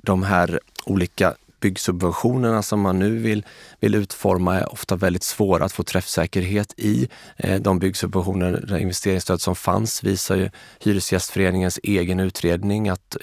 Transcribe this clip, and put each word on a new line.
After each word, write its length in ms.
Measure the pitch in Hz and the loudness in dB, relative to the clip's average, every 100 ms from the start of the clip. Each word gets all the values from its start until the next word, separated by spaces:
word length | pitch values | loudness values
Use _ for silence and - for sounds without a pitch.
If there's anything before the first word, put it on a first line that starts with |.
de 200 | - 92 | 0 0
här 360 | 95 90 87 85 - - - | 2 2 2 0 -6 -10 -2
olika 480 | 98 90 - 92 - _ _ | 0 0 0 0 0 _ _
byggsubventionerna 1000 | 101 95 - 90 90 - 117 127 117 110 | -2 0 -2 0 0 0 0 2 2 0
som 180 | - 104 | 0 0
man 180 | 98 92 | 2 2
nu 180 | 101 113 | 2 2
vill, 280 | 113 107 - - - - | 0 -2 -4 -14 -20 -2
vill 160 | 110 107 | 0 2
utforma 600 | 101 - 98 92 90 92 | -2 0 2 2 2 0
är 140 | - | -2
ofta 220 | - - 90 | -6 -6 0
väldigt 280 | 95 87 | 0 0
svåra 420 | - - 98 85 95 | -2 0 2 2 2
att 60 | |
få 100 | - | -2
träffsäkerhet 920 | - 92 - - 82 95 90 104 101 - | -4 -4 -2 -2 0 0 0 -2 -2 -2
i. 300 | 107 120 123 - - - | 0 0 -2 -6 -18 -6
Eh, 240 | 98 95 | -2 0
de 180 | 98 92 | 2 2
byggsubventioner, 720 | 95 98 90 95 90 95 90 - - | 0 -2 -2 -2 -2 0 0 -2 -2
det 120 | 90 | -2
investeringsstöd 640 | 95 90 101 92 - 90 | -2 -2 -2 -2 0 -2
som 140 | - 90 | -2 -2
fanns 480 | - 95 110 - | 0 0 0 -2
visar 320 | 101 95 - 95 | -2 -2 0 0
ju 140 | 95 - - - | 0 -6 -20 -4
Hyresgästföreningens 1000 | 107 98 - 92 - 101 92 92 92 - | 0 0 0 -2 -2 0 0 2 0 -2
egen 360 | 101 98 87 92 | -2 0 0 0
utredning 680 | 95 - 87 87 101 104 104 | -2 0 0 0 0 0 0
att 280 | 92 _ - | -4 _ -12